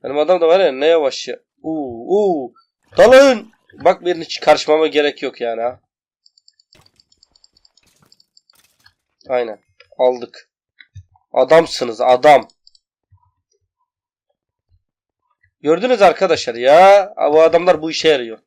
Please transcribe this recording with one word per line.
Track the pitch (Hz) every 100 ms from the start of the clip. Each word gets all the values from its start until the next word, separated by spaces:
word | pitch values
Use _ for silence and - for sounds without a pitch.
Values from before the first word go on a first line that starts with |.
Benim | 127 147
adam | 151 180
da | 165
var | 185
ya, | 175
ne | 131 151
yavaş | 165 139 - -
ya. | - _ _
Uuu, | 160 160 135 117 120 196
uuu. | 202 160 123 _ _ _ _ -
Dalın. | 214 262 277 226 - _ _
Bak, | - 147 190
benim | 170 165
hiç | 160 -
karışmama | - 147 - 156 156
gerek | 143 147 143
yok | 135 -
yani | 117 113
ha. | 120 123 _ _ _ _ _ _ _ _ _ _ _ _ _ _ _ _ _ _ _ _ _ _ _ _ _ _ _ _ _ _ _ _ _ _ -
Aynen. | 123 117 104 _ _ _ -
Aldık. | 127 123 117 - _ _ _ _ _ - _ _ _
Adamsınız, | 127 131 160 165 - 120 110
adam. | 127 127 151 135 - _ _ _ _ _ _ _ 960 988 _ _ _ _ 988 _ _ _ _ _ _ _ _ _ _ _ _ _ _ _ _ _
Gördünüz | 143 170 247 233
arkadaşlar | 190 - 190 147 -
ya. | 117 123 156 190 202 185 - 147
Bu | 156
adamlar | 165 170 175 160
bu | 160
işe | 151 160
yarıyor. | 143 117 110